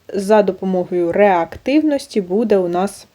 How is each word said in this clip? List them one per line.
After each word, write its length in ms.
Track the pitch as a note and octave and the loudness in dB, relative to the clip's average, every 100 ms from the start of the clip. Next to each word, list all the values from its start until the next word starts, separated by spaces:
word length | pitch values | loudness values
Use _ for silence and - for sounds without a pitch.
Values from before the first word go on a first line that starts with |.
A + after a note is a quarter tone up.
| _ | _
за 280 | - G3 G#3+ | -8 2 2
допомогою 720 | G3 F#3 F#3+ F#3 F3+ F3+ E3+ | 2 -2 -4 -4 -2 -2 -2
реактивності 1080 | E3+ G3+ F3+ E3 - - C#4+ D4+ C#4 - A3 | 2 4 2 -2 -6 0 0 2 -2 -4 -6
буде 380 | F3+ F#3+ A#3 G3+ | -2 -2 2 2
у 100 | F3+ | 2
нас 380 | F3 G3 - - | -2 -4 -6 -20